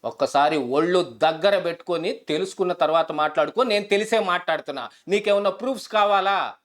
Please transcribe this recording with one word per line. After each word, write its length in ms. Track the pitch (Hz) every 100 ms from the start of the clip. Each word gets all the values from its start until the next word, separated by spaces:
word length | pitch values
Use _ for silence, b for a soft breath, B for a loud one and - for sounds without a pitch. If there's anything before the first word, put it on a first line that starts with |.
ఒక్కసారి 520 | - - 135 143 147 156
ఒళ్ళు 640 | 123 139 165 180 170 113
దగ్గర 360 | 156 160 196 196
పెట్టుకొని 540 | 170 170 - 170 170
తెలుసుకున్న 600 | - - 156 190 - 180
తర్వాత 400 | 175 156 160 160
మాట్లాడుకో. 500 | 156 151 151 151 214
నేను 220 | 254 208
తెలిసే 340 | 202 202 214 226
మాట్లాడుతున్నా. 720 | 190 175 - 156 - 139 117 b -
నీకేమన్నా 420 | 202 208 202 202
ప్రూఫ్స్ 380 | 190 254 240 -
కావాలా? 680 | 214 208 196 190 196 127 -